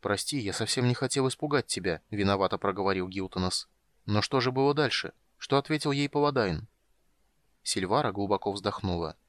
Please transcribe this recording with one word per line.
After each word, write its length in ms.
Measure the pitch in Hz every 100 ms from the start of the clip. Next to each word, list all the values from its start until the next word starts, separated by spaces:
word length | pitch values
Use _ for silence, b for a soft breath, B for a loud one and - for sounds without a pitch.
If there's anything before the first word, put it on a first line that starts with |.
"Прости, 360 | - 101 - 147
я 140 | 101
совсем 340 | - 110 - 123
не 100 | 123
хотел 340 | 131 - 131
испугать 380 | - 151 143 -
тебя", — 340 | - 90 80 _
виновато 480 | 104 98 98 95 98
проговорил 500 | 98 95 98 95 92
Гилтонос. 640 | 95 95 - 92 - - _ _ _ -
"Но 160 | 104
что 200 | - 135
же 100 | 123
было 220 | 131 139
дальше? 400 | 143 143 - - - _ _
Что 200 | - 139
ответил 360 | 139 156 151
ей 160 | 139 143
Паладайн?" 580 | 147 147 135 104 78 110 _ _ _ _ _ _ _ _ _
Сильвара 500 | - - 92 117 135
глубоко 400 | 98 101 98 -
вздохнула. 640 | 101 101 - 98 87 80 -